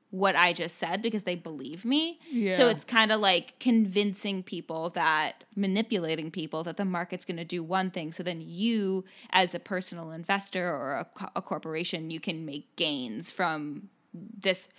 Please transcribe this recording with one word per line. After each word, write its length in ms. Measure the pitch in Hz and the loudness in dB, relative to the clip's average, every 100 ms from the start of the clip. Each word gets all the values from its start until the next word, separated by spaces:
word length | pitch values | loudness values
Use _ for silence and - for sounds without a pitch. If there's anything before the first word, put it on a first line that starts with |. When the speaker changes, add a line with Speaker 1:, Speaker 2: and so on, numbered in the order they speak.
| _ | _
Speaker 1:
what 240 | 185 196 | 2 4
I 200 | 156 175 | 6 6
just 220 | 175 170 - | 4 -2 -4
said 240 | 165 190 | -4 -2
because 220 | 226 214 | -2 -2
they 100 | 185 | -2
believe 500 | 180 165 151 - 165 | -6 -6 -10 -10 -6
me. 340 | 226 285 330 330 339 | 0 0 0 -6 -6
So 40 | 254 | 0
Speaker 2:
Yeah. 300 | - - 247 | 2 6 6
Speaker 1:
it's 140 | 202 | 4
kinda 340 | - 233 214 220 | 2 4 6 6
like 400 | 202 175 170 - | 6 4 2 -2
convincing 840 | 254 226 208 185 202 190 208 190 | 4 6 6 4 2 0 -4 -4
people 460 | 185 175 165 160 165 | -4 -8 -6 -4 -4
that, 540 | 170 160 156 156 - - | 2 4 4 2 -4 -8
manipulating 760 | - 196 196 220 208 160 160 160 | -2 2 2 2 0 0 -2 -4
people 340 | 170 156 156 | -6 -4 -4
that 140 | 170 160 | -4 -2
the 80 | 196 | -2
market's 400 | 180 175 180 - | -2 -4 -6 -6
gonna 180 | 175 | -8
do 180 | 165 180 | -6 -6
one 280 | 160 185 185 | -2 0 -2
thing. 240 | 180 156 | -4 -8
So 80 | 165 | -6
then 180 | 180 165 | -6 -6
you, 640 | 160 170 226 226 196 190 185 - - | -8 -2 2 2 2 0 -4 -12 0
as 240 | 185 180 | 2 2
a 40 | 175 | 0
personal 520 | - 185 185 170 165 | -4 -6 -6 -10 -10
investor 540 | 160 165 196 196 190 180 | -8 -2 -2 -2 -2 -2
or 300 | 147 131 135 | -2 -2 -4
a 80 | |
co-, 240 | - - 196 - | -6 -10 -10 -8
a 60 | |
corporation, 680 | - 151 160 160 175 170 160 | -4 -6 -4 -4 -4 -4 -6
you 100 | 160 | -8
can 260 | - 160 160 | -6 -6 -6
make 280 | 143 - - | -10 -10 -4
gains 540 | 160 143 123 110 170 | -2 -2 -4 -6 -6
from 600 | - 175 156 151 143 - _ _ | -2 -2 -2 -6 -10 -14 _ _
this, 560 | 175 180 202 196 180 - | -16 -16 -6 -2 -2 -4